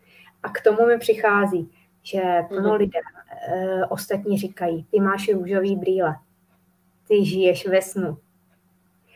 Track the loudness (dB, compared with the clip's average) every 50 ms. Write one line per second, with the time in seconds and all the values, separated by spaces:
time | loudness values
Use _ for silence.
0 | _ _ _ -20 -20 -20 _ _ -12 -10 -6 0 2 2 4 4 4 4 4 2
1 | 2 0 0 2 2 2 2 4 2 2 0 -2 -4 -4 _ _ _ _ _ _
2 | -16 -8 -4 -2 0 2 2 0 0 -2 -4 -2 0 2 2 2 2 0 -2 -4
3 | -8 -8 -14 -20 -20 -20 -18 -14 -8 -6 -4 -4 -2 -2 -2 -2 -2 -4 -4 -6
4 | -6 -4 -6 -4 -2 -2 -2 -2 -2 -4 -8 -4 -4 -4 -4 -4 -6 -2 0 2
5 | 2 2 0 -2 0 0 0 0 0 -2 -2 0 0 0 -2 -2 0 0 0 0
6 | 0 0 -2 -4 _ _ _ _ _ _ _ _ _ _ _ _ _ _ _ _
7 | _ 2 2 4 4 2 2 2 4 4 2 2 0 0 0 0 0 0 -4 -4
8 | -4 -4 -4 -8 _ _ _ _ _ _ _ _ _ _ _ _ _ _ _ _
9 | _ _ _